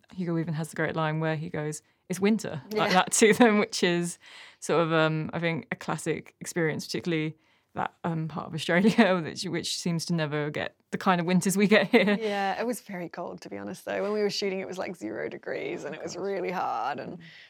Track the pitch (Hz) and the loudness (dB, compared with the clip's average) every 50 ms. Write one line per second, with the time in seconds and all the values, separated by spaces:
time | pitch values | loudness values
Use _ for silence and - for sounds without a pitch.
0 | _ _ - 185 175 170 170 165 160 170 151 156 165 - - - 160 - - 165 | _ _ -8 -6 -4 -2 -2 -2 -2 -2 -4 -4 -6 -6 -2 -2 -2 0 0 0
1 | 156 156 156 160 160 160 156 147 160 175 - 156 151 151 156 - - _ _ _ | 0 0 0 0 0 0 -2 -2 -4 -6 -6 -4 -4 -6 -6 -8 -14 _ _ _
2 | _ - 175 180 196 208 226 202 - - 170 139 - 196 214 214 165 160 180 180 | _ -8 -4 0 2 2 2 2 0 -6 -8 -8 -10 -6 -2 0 2 4 4 4
3 | - - - - 233 208 214 - 254 226 208 208 - - - - 202 180 170 170 | 4 4 4 6 6 6 8 8 8 8 8 4 2 0 0 0 2 2 2 2
4 | 175 175 - - - - - - - - - _ - - 165 170 170 160 165 160 | 0 -2 -6 -10 -16 -20 -20 -20 -20 -20 -18 _ -2 0 2 2 4 4 4 4
5 | 156 156 156 156 156 - - 165 170 165 165 - - - 185 - - - 160 156 | 4 4 2 0 -2 -4 -4 -2 -2 -2 -2 -4 -6 -8 -10 -8 -6 -6 -6 -4
6 | - 165 - - - - _ _ 175 - - 180 160 156 147 156 - - - - | -2 -4 -4 -4 -6 -14 _ _ -12 -6 -2 0 0 0 0 -4 -6 -6 -6 -4
7 | - 175 165 156 156 156 156 - _ _ _ _ _ _ _ - - - - _ | -2 -2 -2 0 -2 -4 -6 -10 _ _ _ _ _ _ _ -4 -4 -4 -6 _
8 | - 175 165 160 160 156 151 165 - - - 156 - - 170 175 180 220 - - | -4 -4 -2 -2 -4 -6 -6 -10 -10 -8 -8 -6 -2 2 4 6 6 6 6 6
9 | 220 180 185 175 151 131 69 - 196 175 170 165 - - - - - 180 170 160 | 6 6 4 2 0 -4 -6 -6 -6 -4 -4 -4 -4 -4 -6 -4 -2 -2 -2 -2
10 | - - 175 160 156 143 147 151 147 151 147 - 87 - - _ _ _ - - | 0 0 0 0 0 -2 -2 -2 -4 -4 -4 -6 -6 -6 -8 _ _ _ -8 -2
11 | - 202 180 175 165 175 185 180 - 196 180 196 208 180 220 185 - - - 226 | 2 2 2 2 2 4 2 4 4 2 2 4 4 6 6 6 6 6 6 6
12 | 202 208 202 - 220 208 202 202 196 196 - - 226 247 226 - - - 196 180 | 6 4 2 2 0 -2 -2 0 0 -2 -2 -2 -2 -4 -4 -6 -8 -10 -10 -8
13 | 170 165 - 180 175 - 185 - - 202 196 196 202 202 190 - - 196 202 190 | -8 -10 -8 -10 -10 -10 -10 -12 -12 -12 -10 -10 -8 -10 -10 -10 -6 -4 -4 -2
14 | 190 202 214 214 208 202 202 - 202 196 190 190 - - 180 185 - - 180 - | -2 -2 0 0 0 0 0 -2 -2 -2 -2 -4 -6 -8 -8 -8 -8 -8 -8 -8
15 | - - - - 151 - - - - - - - - - - - - 143 156 - | -8 -8 -6 -6 -6 -8 -8 -10 -8 -8 -6 -6 -6 -6 -8 -8 -8 -10 -10 -8
16 | 147 170 - - 185 196 196 190 185 185 180 - - 127 120 113 113 135 147 135 | -10 -10 -8 -6 -6 -4 -4 -4 -4 -4 -4 -4 -4 -4 -4 -4 -4 -4 -4 -6
17 | - - - 170 165 160 - - - | -8 -10 -12 -14 -16 -20 -20 -20 -20